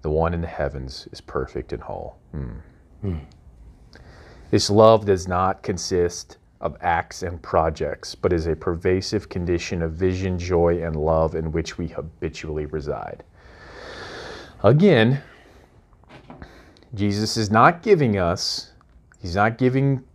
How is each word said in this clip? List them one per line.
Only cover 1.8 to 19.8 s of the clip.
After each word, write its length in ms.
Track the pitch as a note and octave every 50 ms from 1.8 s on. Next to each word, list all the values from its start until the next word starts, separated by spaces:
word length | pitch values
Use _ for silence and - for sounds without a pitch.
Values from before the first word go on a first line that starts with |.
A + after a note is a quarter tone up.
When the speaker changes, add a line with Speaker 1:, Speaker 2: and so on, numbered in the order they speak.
Speaker 1:
whole. 360 | - - G1+ G1+ - - - - _ -
Hmm. 200 | - D2 C2+ A#1 A1 B1+ - - - - _ _ - -
Speaker 2:
Hmm. 160 | G#2 F#2+ E2+ D2+ C#2+ - - - _ - - - - - - - - - - - - - - - - - - - - -
Speaker 1:
This 180 | G#2+ G2+ - -
love 360 | G2+ A2 A2 A2 A2+ G#2 G#2
does 220 | G2+ F#2+ F2 F2
not 360 | F#2 F2 F2+ F#2 F#2+ F#2+ - -
consist 760 | - F#2 E2 - - F#2+ F2 F2 E2+ - - - _ - _ _ _ _ _
of 160 | - D#2+ - -
acts 440 | F2 F2 E2 E2+ - - - - F#2
and 180 | F2 E2+ D#2+
projects, 760 | - - G2 E2+ D#2+ D#2+ D#2 - D#2 D2 - - - - -
but 160 | - - F2+
is 160 | F2 E2 E2
a 80 | E2 D#2
pervasive 720 | D#2+ - F#2 E2+ E2 - F#2 F#2 F#2+ - - A2 G2+ -
condition 540 | - - F#2 F2 F2 F2 E2 - - G2 E2+
of 120 | E2 D#2+ D#2
vision, 460 | E2+ F#2+ F#2 F#2 F#2 F#2+ F#2 F2+ F2
joy, 420 | F2 F2+ F2+ E2+ E2+ E2+ F2 E2+
and 140 | E2 E2 D#2+
love 400 | D2+ D2+ D#2+ D#2+ D#2+ D#2+ D#2+ E2+
in 160 | D#2+ D#2+ D#2
which 260 | D#2 E2 E2 - -
we 100 | - E2+
habitually 800 | D#2+ - - D2+ D#2+ - - F2 D#2+ - - - D#2 D2+ D#2 D2+
reside. 560 | C#2+ D2+ D2+ C#2 D2 C2+ - G1+ G1+ G1+ - - _ _ - - - - - - - - - - - - - - - - - - - - - - - - - -
Again, 580 | G#2+ C3+ D#3 G3+ G3+ D3 A2+ A2 B2 C#3 C#3+ - - - - - - - - _ _ _ - _ _ _ _ _ _ - - - - - - - - - - - - _ _ - _ A2+
Jesus 420 | G2+ G#2 G2+ G2+ G#2 A2 - -
is 120 | A2+ G#2+ G2
not 320 | A2 A2+ C3 E3+ E3+ E3+
giving 380 | - - G3 D3+ C#3 A2 G2+ G2
us, 520 | F2 E2+ F#2+ - - - - - - - - - _ _ _ - _ _ _ _
he's 160 | - F2 E2+
not 220 | G2+ G#2 A2+ A#2+
giving 460 | - B2+ B2+ C3 C3+